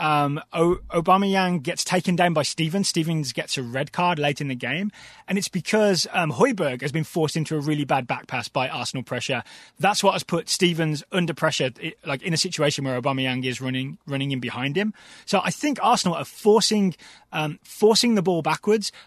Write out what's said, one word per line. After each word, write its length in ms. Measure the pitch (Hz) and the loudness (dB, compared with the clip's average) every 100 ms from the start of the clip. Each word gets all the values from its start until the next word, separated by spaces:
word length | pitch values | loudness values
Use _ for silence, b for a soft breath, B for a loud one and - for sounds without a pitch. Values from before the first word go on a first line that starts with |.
um, 380 | 160 147 143 147 - | 0 2 2 -2 -4
O-, 280 | 170 170 180 - | 0 2 2 -2
Aubameyang 720 | 175 165 185 196 190 185 175 | -2 4 4 4 2 2 0
gets 220 | 131 - | -2 -4
taken 320 | - 185 - 175 | -2 0 0 2
down 160 | 175 | 2
by 80 | 156 | 2
Stevens. 460 | 139 - 160 196 196 | 0 -2 -2 0 0
Stevens 440 | 175 160 160 135 | 0 0 -2 -4
gets 240 | - 151 - | -6 -6 -6
a 60 | |
red 300 | 120 131 147 | -4 -4 -4
card 260 | - 175 160 | 0 0 2
late 220 | 147 143 | 0 0
in 80 | 143 | -4
the 80 | 123 | -4
game, 340 | 123 151 208 B B B - | -4 -4 -4 B B B -4
and 100 | 196 | -4
it's 80 | - | -2
because, 600 | 185 - 220 208 180 - | -6 0 2 4 2 0
um, 200 | 190 160 | -2 -2
Højbjerg 480 | 120 247 202 151 123 | 2 2 2 -2 -2
has 80 | 143 | -4
been 140 | 156 | -4
forced 320 | 156 170 156 165 | -2 -2 0 -2
into 180 | 147 | -2
a 60 | 156 | -2
really 240 | 143 151 | -2 -2
bad 240 | 139 143 127 | 0 0 0
back 180 | 123 - | -6 -6
pass 220 | 127 117 | -8 -4
by 200 | 135 127 | -4 -4
Arsenal 360 | 151 123 135 | -4 -6 -8
pressure. 400 | 117 123 - 123 - B B - | -6 -6 -4 -6 -6 B B -2
That's 240 | 185 208 | 0 2
what 120 | 196 | 2
has 100 | 185 | 0
put 240 | - 170 - | -2 -4 -2
Stevens 560 | - 180 165 160 151 - | 0 2 2 0 -2 -2
under 220 | 196 170 | -2 -2
pressure, 360 | 147 160 - 131 - | 0 0 0 -2 -4
i-, 140 | 170 - | -10 -10
like, 180 | 160 139 | -8 -6
in 120 | 185 | -2
a 20 | 160 | -2
situation 460 | 185 165 151 151 | -2 0 0 0
where 160 | 135 123 | -2 -2
Aubameyang 440 | 135 135 131 127 | -2 -2 -2 -2
is 160 | 127 120 | -4 -4
running, 360 | 131 131 135 151 - | -4 -4 -6 -10 -8
running 240 | 139 139 | -4 -2
in 80 | 131 | -4
behind 340 | 120 120 139 156 | -6 -6 -4 -2
him. 160 | 214 - B B | -2 -6 B B
So 160 | - 196 | 0 0
I 80 | 180 | 0
think 260 | - 302 247 | -2 -2 0
Arsenal 360 | 202 240 180 156 | 2 2 2 -2
are 80 | |
forcing, 720 | 143 - 214 214 - 214 196 - B B B | -6 -2 4 6 4 2 0 -2 B B B
um, 300 | 165 156 - | -6 -6 -8
forcing 540 | - - 214 214 240 214 | -12 2 6 6 6 4
the 60 | |
ball 200 | 180 175 | 2 2
backwards, 480 | 156 156 - 220 196 B | 0 0 2 0 0 B